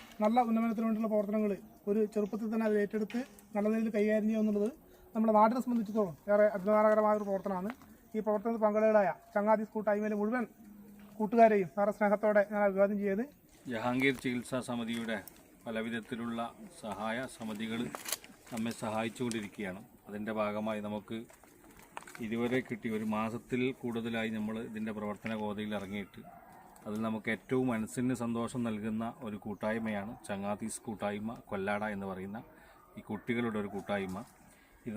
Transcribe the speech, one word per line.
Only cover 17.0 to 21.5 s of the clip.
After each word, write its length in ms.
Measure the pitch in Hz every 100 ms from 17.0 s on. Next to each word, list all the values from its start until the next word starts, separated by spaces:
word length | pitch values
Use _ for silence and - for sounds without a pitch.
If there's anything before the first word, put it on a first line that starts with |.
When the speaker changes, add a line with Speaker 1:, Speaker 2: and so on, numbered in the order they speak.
| 110 120 127 -
Speaker 2:
സമിതികൾ 440 | 110 107 110 113 120 - - - - - -
നമ്മെ 180 | 113 117 -
സഹായിച്ചുകൊണ്ടിരിക്കുകയാണ്. 1000 | 113 110 113 107 123 113 101 - 98 95 - - -
അതിൻ്റെ 240 | 104 107 110
ഭാഗമായി 400 | 104 107 107 107 104
നമുക്ക് 300 | 107 - 113 120 - -